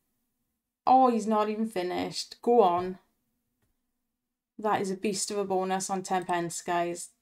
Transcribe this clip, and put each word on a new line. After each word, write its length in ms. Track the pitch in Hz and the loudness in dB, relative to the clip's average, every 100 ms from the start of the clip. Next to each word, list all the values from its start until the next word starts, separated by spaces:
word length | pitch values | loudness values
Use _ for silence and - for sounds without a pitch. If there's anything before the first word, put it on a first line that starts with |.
| _ _ _ _ _ _ _ _ | _ _ _ _ _ _ _ _
Oh, 240 | - 262 254 | 4 6 6
he's 200 | 226 208 | 2 0
not 200 | 214 214 | 0 0
even 200 | 214 226 | -2 -4
finished. 720 | 185 180 175 180 - - - | -4 -4 -4 -6 -8 -12 -4
Go 200 | 240 240 | 4 6
on. 360 | 185 175 185 190 _ _ _ _ _ _ _ _ _ _ _ _ _ _ _ - | 6 4 -4 -8 _ _ _ _ _ _ _ _ _ _ _ _ _ _ _ -6
That 220 | 214 196 | -2 0
is 100 | 190 | -2
a 60 | 190 | -2
beast 340 | 214 190 - | -2 -2 -4
of 80 | 202 | -4
a 60 | |
bonus 440 | 196 185 190 190 190 | 0 0 0 -2 -2
on 140 | 190 | -6
ten 220 | 185 185 | -2 -4
pence, 360 | 180 175 170 - | -2 -2 -2 -6
guys. 480 | - 175 170 175 - _ | -4 -2 -2 -6 -12 _